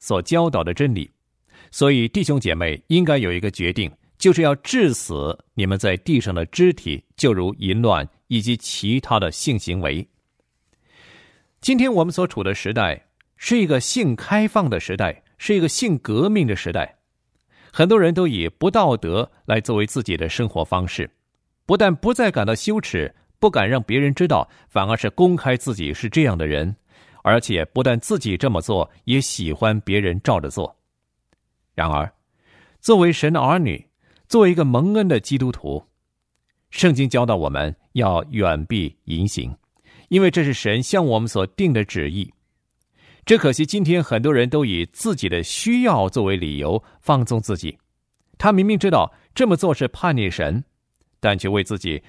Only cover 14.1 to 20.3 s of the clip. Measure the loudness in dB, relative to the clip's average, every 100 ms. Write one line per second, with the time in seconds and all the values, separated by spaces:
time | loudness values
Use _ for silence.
14.1 | -2 -2 0 0 0 0 -2 -4 -4 -4
15.1 | -4 _ -8 -2 0 0 0 -2 -2 0
16.1 | 0 2 2 0 -2 -4 -4 -6 _ _
17.1 | _ _ _ _ _ _ 0 4 4 4
18.1 | 2 0 0 -4 -2 0 2 2 0 -2
19.1 | -2 -4 _ -2 -2 0 -2 -2 -4 -4
20.1 | -4 -4